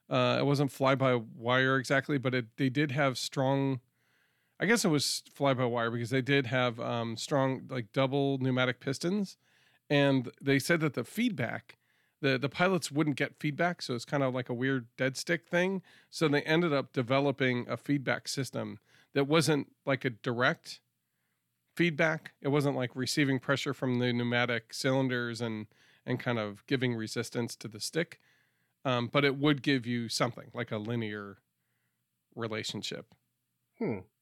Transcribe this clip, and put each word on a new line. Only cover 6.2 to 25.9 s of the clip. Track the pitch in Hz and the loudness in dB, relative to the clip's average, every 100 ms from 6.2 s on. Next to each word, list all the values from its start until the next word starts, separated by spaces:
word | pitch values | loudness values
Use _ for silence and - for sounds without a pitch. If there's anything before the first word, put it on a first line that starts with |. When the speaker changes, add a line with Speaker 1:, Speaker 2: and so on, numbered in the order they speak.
Speaker 1:
did | 127 143 127 | 2 2 2
have, | 131 123 117 | 2 2 0
um, | 123 120 113 113 | -4 -2 -4 -6
strong, | - 143 135 131 - | -2 2 2 0 -6
like, | 131 110 | -8 -4
double | - 135 143 139 139 | 0 0 2 0 0
pneumatic | 131 127 127 120 | 0 2 2 0
pistons. | - 131 170 202 196 - _ _ _ _ - | -4 -4 -2 -2 -4 -8 _ _ _ _ 0
And | 143 139 135 120 - | 4 4 2 0 -6
they | 135 139 | 0 2
said | - 170 | 2 0
that | 151 127 | 0 -4
the | |
feedback, | 113 - 247 160 120 - - - _ _ _ _ | -6 -2 -2 -2 -6 -6 -12 -20 _ _ _ _
the, | 139 131 | 0 0
the | 131 | 0
pilots | - 180 185 - | 2 2 2 -2
wouldn't | 139 156 127 | -2 0 0
get | 139 - | -4 -4
feedback. | 151 139 170 170 | -4 0 -2 -2
So | - | -6
it's | 123 | -8
kind | - 147 | -4 0
of | 135 | 0
like | 127 123 | -2 -4
a | |
weird | 120 131 135 117 - | -2 -2 -2 -4 -4
dead | 135 131 | -4 -4
stick | - 170 - | -4 -4 -2
thing. | 175 185 190 - - _ | 0 0 -2 -8 -20 _
So | - 160 | 0 2
they | 143 | 2
ended | 143 160 175 | 4 4 4
up | 143 127 | 2 -2
developing | - 117 135 143 131 131 123 120 | -2 0 2 2 2 0 0 -4
a | 120 | -6
feedback | - 143 123 120 - | -2 -2 -2 -4 -4
system | - 131 123 110 101 _ _ _ | -6 -6 -6 -8 -10 _ _ _
that | 139 139 | 0 2
wasn't, | 160 147 151 - _ - | 4 4 2 0 _ -4
like, | 131 | -2
a | 131 | -2
direct | 110 - 117 127 165 - - _ _ _ _ _ _ _ _ _ - | -6 -4 0 2 0 -6 -18 _ _ _ _ _ _ _ _ _ 0
feedback. | 170 143 165 160 - _ | 0 4 2 0 -8 _
It | 143 | 0
wasn't, | 147 143 131 | 2 2 0
like, | 127 131 | -2 -4
receiving | 127 - 139 135 | -2 0 2 2
pressure | - 135 151 | 0 -2 -2
from | 127 131 123 | -4 0 0
the | 123 | 2
pneumatic | 120 120 120 120 117 - | 0 0 2 2 -2 -4
cylinders | - 135 131 131 123 120 113 | -4 0 2 0 -2 -4 -4
and, | 120 107 107 _ _ | -4 -6 -8 _ _